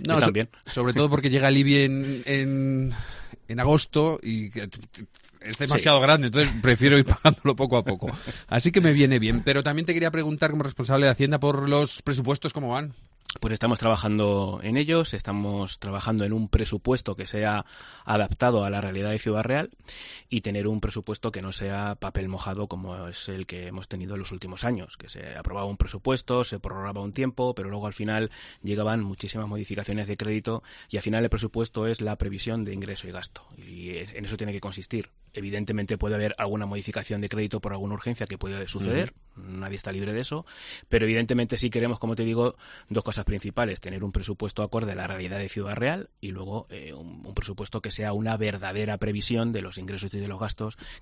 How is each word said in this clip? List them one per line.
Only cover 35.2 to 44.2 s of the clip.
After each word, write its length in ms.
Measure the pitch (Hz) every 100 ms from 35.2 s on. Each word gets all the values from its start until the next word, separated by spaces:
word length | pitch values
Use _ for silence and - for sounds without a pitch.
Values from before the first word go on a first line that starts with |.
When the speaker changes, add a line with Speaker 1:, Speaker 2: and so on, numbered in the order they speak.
| _
Speaker 2:
Evidentemente 640 | - 98 104 104 107 101 107
puede 180 | 107 104
haber 160 | 104 -
alguna 280 | 104 107 101
modificación 540 | 101 104 101 - 101
de 80 | 101
crédito 320 | 107 107 110
por 140 | 101
alguna 220 | 98 98 104
urgencia 320 | 120 117 107
que 100 | 92
puede 320 | 95 98 92
suceder, 440 | 98 98 120 - - - -
Speaker 1:
Ujú. 100 | 95
Speaker 2:
nadie 300 | 92 95 98
está 160 | -
libre 220 | 98 101
de 80 | 110
eso, 240 | 131 156 - - - - -
pero 160 | 117
evidentemente 540 | 110 113 117 120 117 117
sí 120 | 123
queremos, 300 | 117 120 113
como 160 | 113 113
te 80 |
digo, 320 | 113 113 120 - - - -
dos 160 | 107
cosas 220 | 113 107 -
principales, 560 | 104 101 120 117 92
tener 240 | 92 95 98
un 80 |
presupuesto 480 | 98